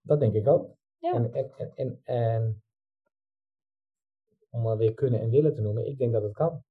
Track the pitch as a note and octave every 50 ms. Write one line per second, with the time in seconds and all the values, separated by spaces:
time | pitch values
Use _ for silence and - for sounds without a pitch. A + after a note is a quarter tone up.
0 | _ - D3 D3 C3+ A2 G2+ A2 G2+ B2+ C#3+ - - - - _ _ _ _ _
1 | E4+ E4 F4+ A#2 A#2 A2 A#2+ C#3 C3 A#2+ - - - - - - C3+ B2+ A#2 -
2 | _ - B2+ A#2+ A#2 A2+ A2+ A2+ A2+ A2+ G#2+ - _ _ _ _ _ _ _ _
3 | _ _ _ _ _ _ _ _ _ _ _ _ _ _ _ _ _ _ _ _
4 | _ _ _ _ _ _ _ _ _ _ - A#2+ A2+ A2+ A2 G#2+ A2+ A2 A2 -
5 | - C3 A#2+ A2 A2 A2+ A2+ C#3 D3+ D#3 - - A2 G#2 G#2 A#2 - - C#3 C3
6 | B2+ A#2 A2+ A2 G#2 G#2 G#2 - D3+ E3+ F3 D3 - _